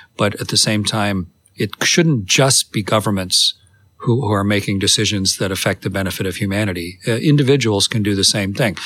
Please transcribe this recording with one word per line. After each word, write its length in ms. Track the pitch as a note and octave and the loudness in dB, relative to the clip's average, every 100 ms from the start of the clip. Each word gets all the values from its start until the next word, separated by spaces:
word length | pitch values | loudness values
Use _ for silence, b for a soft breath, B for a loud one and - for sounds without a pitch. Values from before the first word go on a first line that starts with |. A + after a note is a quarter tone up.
| B - | B -2
But 220 | G#2 - | -2 -2
at 60 | G2 | -4
the 100 | A2+ | -2
same 260 | A2+ G#2 | 0 0
time, 480 | G2 A2 G2+ G2 E2+ _ _ - | 0 -2 0 -2 -6 _ _ -6
it 160 | G#2 - | -6 -2
shouldn't 420 | - - E3 B2 F#2 | 0 2 2 2 0
just 460 | - C3+ - - | 2 4 2 0
be 120 | A2 | -4
governments 680 | F#2+ A2 A2 G2 F#2 - - - b b b - | 0 0 0 -2 0 0 0 -4 b b b -6
who, 240 | - A#2+ | 0 0
who 100 | G2+ | 2
are 120 | G#2 | 0
making 360 | G2+ G#2 G#2+ G2 | 2 0 0 0
decisions 580 | F#2+ - G#2 G2+ F#2+ - | 2 2 0 -2 -2 -2
that 140 | G2 | -4
affect 300 | F#2+ G#2+ F#2 | -2 -2 -2
the 80 | G#2 | -4
benefit 360 | G2 F#2+ - F#2+ | -4 -4 -4 -6
of 100 | F2 | -4
humanity. 640 | G2+ G2+ G#2 F2 E2+ G2 B2 | -2 -2 -2 -4 -8 -8 -4
Uh, 60 | |
individuals 720 | A2+ D#3 C#3+ C3 C#3 A2+ G2+ - | 0 4 4 4 4 2 0 0
can 160 | A#2 | 0
do 120 | G#2 G2 | 0 2
the 80 | |
same 300 | F#2+ A2 G2 | 2 0 -2
thing. 240 | G2+ C3+ D#3 | 0 -2 -2